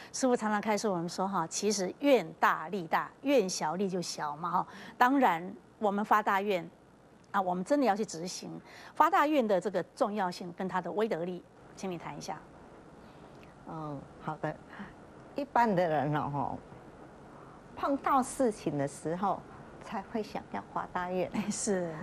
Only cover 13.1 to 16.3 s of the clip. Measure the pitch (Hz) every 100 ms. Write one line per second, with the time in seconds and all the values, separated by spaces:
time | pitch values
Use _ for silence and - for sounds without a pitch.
13.1 | - - - - - - 165 151 139 -
14.1 | - - 151 151 - - - 202 - -
15.1 | - - - 277 240 233 180 175 151 143
16.1 | 151 139